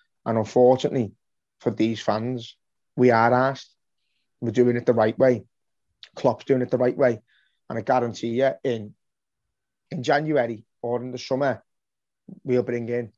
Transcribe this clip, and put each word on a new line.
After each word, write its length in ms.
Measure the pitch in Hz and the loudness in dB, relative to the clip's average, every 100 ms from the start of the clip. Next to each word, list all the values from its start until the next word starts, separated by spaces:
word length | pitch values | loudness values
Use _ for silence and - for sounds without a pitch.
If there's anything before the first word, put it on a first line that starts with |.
| _ _ 117 | _ _ -4
And 120 | 113 | -2
unfortunately 760 | 107 131 123 127 - 135 107 - _ _ _ _ | 0 4 6 4 0 -2 -4 -8 _ _ _ _
for 120 | - | -6
these 300 | 107 113 107 | -2 -2 -2
fans, 560 | - 107 120 127 117 - _ _ _ - | -4 -4 -4 -8 -12 -20 _ _ _ 2
we 160 | 123 | 4
are 220 | 113 117 | 6 4
asked. 420 | 123 131 139 - _ _ _ _ _ _ - | 4 2 -2 -14 _ _ _ _ _ _ -8
We're 100 | 117 | -4
doing 260 | 110 123 120 | 2 2 2
it 80 | 120 | 0
the 80 | |
right 240 | 113 110 - | 2 2 2
way. 260 | 131 117 - _ _ _ _ _ - - | 2 2 -6 _ _ _ _ _ -20 -2
Klopp's 300 | 123 113 - | -2 -2 -2
doing 160 | 131 | -2
it 100 | 123 | 0
the 60 | 123 | 0
right 180 | 127 - | 0 2
way. 260 | 131 113 _ _ _ _ - | 0 0 _ _ _ _ -12
And 80 | 117 | -8
I 40 | |
guarantee 580 | 113 127 120 - 120 117 | -2 0 0 -6 -6 0
you, 100 | 135 131 | 0 0
in, 300 | 139 117 104 - _ _ _ _ _ _ _ _ - | -4 -6 -8 -18 _ _ _ _ _ _ _ _ -16
in 120 | - | -8
January 600 | 123 147 156 147 120 110 - - | 0 0 2 0 0 -6 -16 -12
or 200 | 117 120 | -6 -6
in 100 | 127 | -6
the 60 | 123 | -12
summer, 440 | - 131 139 113 _ _ _ _ _ _ - - 135 | -6 -2 -2 -4 _ _ _ _ _ _ -20 -14 -2
we'll 180 | 123 | -2
bring 240 | 123 120 117 | -2 -6 -6
in 240 | 120 113 | -6 -8